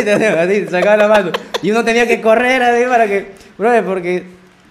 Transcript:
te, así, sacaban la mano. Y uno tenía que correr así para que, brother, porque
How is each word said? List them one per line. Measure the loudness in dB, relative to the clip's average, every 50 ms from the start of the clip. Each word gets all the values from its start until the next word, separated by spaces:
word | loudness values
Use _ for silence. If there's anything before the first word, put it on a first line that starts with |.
| 0
te, | 0
así, | 0 0 0 0 0 0 0 0 0 -2 -2 -2
sacaban | -2 0 2 2 4 4
la | 4 4
mano. | 2 2 0 -2 -6 -8 -8 -10 -8 -4
Y | -2 -2
uno | 0 0 0
tenía | 0 0 0 0
que | 0 0 0
correr | 2 2 2 2 2 0 0 0
así | 2 2 2 2 2
para | 2 2 2 2 0
que, | 0 -4 -6 -8 -14 -20 -20 -20 -8 -4
brother, | 0 0 2 2 0
porque | -2 -4 -4 -4 -4 -4 -6 -6 -12 -18 -20 -20 -20 _ _ _ _